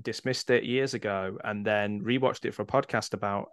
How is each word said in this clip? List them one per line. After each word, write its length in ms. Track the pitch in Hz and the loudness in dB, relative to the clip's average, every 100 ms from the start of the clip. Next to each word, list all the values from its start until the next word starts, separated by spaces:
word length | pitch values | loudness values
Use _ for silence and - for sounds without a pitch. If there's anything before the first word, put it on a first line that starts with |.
dismissed 500 | 120 - 127 127 - | -6 -4 -2 -2 2
it 140 | 123 | 2
years 300 | 120 127 131 | 4 0 0
ago, 440 | 120 104 98 95 98 | -2 -2 -2 -2 -6
and 200 | 113 104 | -6 -2
then 360 | 107 104 104 104 | 2 2 2 -2
rewatched 420 | 104 127 127 - | 0 2 2 0
it 100 | 117 | -4
for 80 | - | -4
a 40 | 104 | 0
podcast 460 | 135 - 113 - | 0 2 -2 -2
about 380 | 95 101 101 - | -2 0 -2 -4